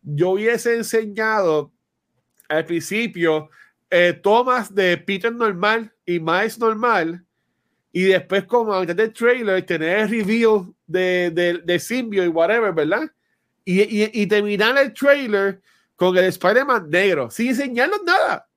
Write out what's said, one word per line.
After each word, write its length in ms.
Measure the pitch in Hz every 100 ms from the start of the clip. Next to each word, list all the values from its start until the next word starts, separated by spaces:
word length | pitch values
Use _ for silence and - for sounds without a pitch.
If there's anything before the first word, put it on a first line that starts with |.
yo 300 | - 147 180
hubiese 460 | 190 220 233 233 233
enseñado 960 | 220 226 220 202 220 220 180 156 147 _ _ _ _ _ _ _ _
al 160 | 156
principio, 840 | 160 170 156 208 233 175 165 156 151 _ - _ _
eh, 240 | 175 175
tomas 600 | 175 196 220 254 254 208
de 220 | 196 185 175
Peter 340 | - 196 226
normal 640 | 233 226 180 202 226 220 _ -
y 140 | 175
Miles 380 | 160 175 220 220
normal, 640 | 226 220 240 214 165 175 _ _ _ _ _ _ _
y 120 | 175
después 400 | 190 185 - 196
como 280 | 190 240 220
a 80 | 196
mitad 140 | 180
del 180 | 175 220
trailer 520 | 220 233 254 220 185 180
tener 320 | 170 156 196
el 100 | 214
reveal 640 | 226 196 226 233 214 180 _ _
de, 440 | 170 185 180 175
de, 280 | 165 175 175
de 160 | 165 175
Symbiote 500 | - 247 240 202 175
y 20 |
whatever, 420 | 160 170 226 214
¿verdad? 380 | 165 151 202 311 _ _ _ _ _ -
Y, 160 | 185
y, 280 | 208 208 214 226
y 40 | 202
terminar 520 | 208 208 202 214 269
el 160 | 277
trailer 680 | - 277 285 254 208 196 196 _ _ _ _
con 200 | 180 180
el 80 |
Spider-Man 640 | 185 - 180 220 277 240 160
negro, 420 | 175 196 165 120
sin 180 | - 240
enseñarnos 540 | 247 285 240 277 415
nada 440 | 359 370 262 - _